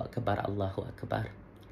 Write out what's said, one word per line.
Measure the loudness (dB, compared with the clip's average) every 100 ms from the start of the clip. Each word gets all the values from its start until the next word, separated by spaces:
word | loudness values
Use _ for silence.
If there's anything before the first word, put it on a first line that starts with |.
| -2
Akbar, | 0 4 4 4
Allahu | 2 2 0 -4
Akbar. | -4 0 2 2 -6 -16 -16 -18